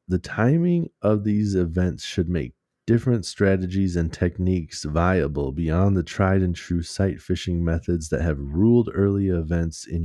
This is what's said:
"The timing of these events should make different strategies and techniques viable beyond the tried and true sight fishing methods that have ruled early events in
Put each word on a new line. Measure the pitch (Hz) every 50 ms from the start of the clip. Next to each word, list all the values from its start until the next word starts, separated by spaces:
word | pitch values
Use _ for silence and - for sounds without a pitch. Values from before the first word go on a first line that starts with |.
| _ -
"The | 92 90
timing | - - - - 110 123 151 170 170 175 175 170 165 - - _
of | - 104 107 104 101
these | 107 104 107 107 101 98
events | 92 87 82 80 92 90 90 78 - -
should | - - - 87 82
make | 90 82 65 62 - _ _ _ _ _ _
different | - 117 117 120 131 120 113 85
strategies | - - - 101 98 98 92 92 87 90 98 98 92 87
and | 87 82 85
techniques | - - 92 87 - - 90 92 92 90 80 - - - -
viable | 76 73 82 87 90 95 90 71 71 71 71 69 67
beyond | 69 78 85 78 80 87 98 101 98
the | 92
tried | 80 - - - 98 92 95 98
and | 92 90 85
true | - - - 87 85
sight | 82 - - - 98 95 - -
fishing | - - 92 - - 92 87 85 85
methods | 82 82 82 - - 87 85 80 78
that | - 65
have | 80 85 76 69
ruled | 69 69 73 85 104 117 117 120 113 -
early | - 95 98 101 98 101 98 95
events | 90 85 80 78 85 85 85 82 80 - -
in | - - 82